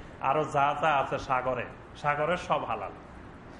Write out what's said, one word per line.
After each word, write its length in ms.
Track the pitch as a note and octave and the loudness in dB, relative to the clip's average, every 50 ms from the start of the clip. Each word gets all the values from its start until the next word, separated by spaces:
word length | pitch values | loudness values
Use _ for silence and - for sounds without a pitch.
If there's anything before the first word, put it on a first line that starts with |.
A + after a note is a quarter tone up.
| - - - - | -12 -14 -8 0
আরো 220 | - C3 C#3 D#3 D3+ | 2 2 4 4 2
যা 320 | D3 D3 C#3+ C#3 D3 C#3+ - | 2 4 4 4 4 4 4
যা 140 | E3+ D#3+ D3 | 4 4 4
আছে 240 | C3+ C3+ - D3+ B2+ | 4 2 2 -2 -2
সাগরে, 460 | - C3+ C3 B2+ B2 C3 B2+ A#2+ G#2+ - - - - - - | 0 0 0 2 2 0 0 -2 -2 -6 -10 -14 -16 -16 -10
সাগরের 420 | - - D3 D3 C#3+ D3+ D#3+ F3+ | -2 0 0 2 2 2 2 0
সব 280 | F3 - - E3 C#3+ B2+ | 0 0 0 0 0 0
হালাল। 260 | B2 A2+ G#2+ G2 F2 - - - - - - - - - - - - - | -2 -4 -4 -4 -8 -10 -12 -16 -16 -16 -16 -16 -16 -16 -16 -16 -16 -16